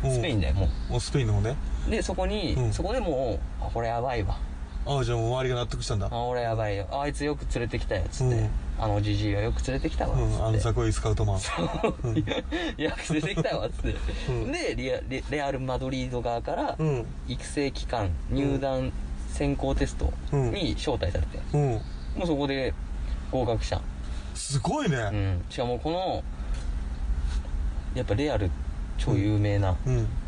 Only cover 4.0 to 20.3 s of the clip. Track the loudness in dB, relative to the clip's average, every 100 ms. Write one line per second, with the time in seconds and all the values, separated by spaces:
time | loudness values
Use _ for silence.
4 | 0 0 0 -2 -4 -6 -6 -4 0 0
5 | 2 2 2 0 0 0 0 -2 -2 0
6 | 0 0 -2 0 0 0 0 0 -2 -2
7 | -2 0 -2 -2 0 0 0 0 0 0
8 | 0 2 2 4 2 0 -2 0 2 2
9 | 2 2 2 2 2 2 0 0 0 0
10 | 2 4 2 2 2 4 2 2 2 2
11 | 2 2 2 2 0 -2 0 0 0 0
12 | 0 0 0 -2 -2 -2 -2 -2 -2 -2
13 | -2 0 0 0 0 0 -2 -2 -2 0
14 | -2 -2 -2 -2 0 -2 -2 -2 -2 -2
15 | -2 -6 -4 -2 -2 -2 -2 -2 -2 -2
16 | -2 -2 0 -2 -2 -2 -2 0 0 0
17 | -2 -6 -6 -6 -4 -2 -2 -2 -4 -2
18 | 0 -2 0 0 2 2 0 0 -2 -2
19 | -4 -4 -4 0 0 2 2 2 2 2
20 | 0 0 0